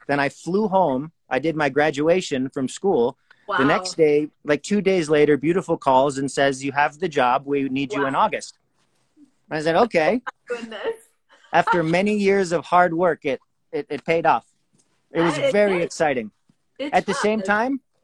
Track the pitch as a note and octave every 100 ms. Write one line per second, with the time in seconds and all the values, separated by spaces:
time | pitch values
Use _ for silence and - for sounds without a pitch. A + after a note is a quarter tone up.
0 | - C#3+ C#3 - - F#3+ G#3+ F#3+ E3+ C3
1 | D#3 - - C3 D#3 D#3 C#3+ C3+ D3+ C#3
2 | D3+ F#3 F3 C3 C3 - C3 - G3 D#3
3 | A#2+ - _ _ - G3+ C#3 F#3+ A3 -
4 | D3+ D3 D3+ _ C#3+ D3 - G#3 F#3+ F#3+
5 | D3+ D3+ D3 D3 C#3+ F3 - E3 - C3
6 | C#3+ C3+ C#3 D3 C#3 C3 C#3 C#3 D3+ D3+
7 | F3+ C#3+ B2 C3+ C#3 C#3+ C3+ C3 C#3 C#3
8 | C#3 C#3+ G#3+ B2 - - _ _ _ _
9 | _ _ - _ - D#3 D#3 E3 A3+ F3
10 | D#3 A#3+ - - - A#4 A4+ A4 A4+ A4+
11 | _ _ _ _ _ D#3+ - F3+ D#3+ F3
12 | G3+ G#3+ G3 G3 F3+ E3+ - F3+ F3+ E3
13 | F3+ C#3+ C#3+ B2+ _ _ _ D3+ C#3+ C#3+
14 | - E3 D#3 B2 - _ _ _ _ _
15 | _ E3 E3 - - G3+ G#3 F#3 E3+ -
16 | D#3 B2+ G#2+ - _ _ _ - C#4+ -
17 | G3 F#3+ G#3 A3 G3 G#3 B3 C#4 - _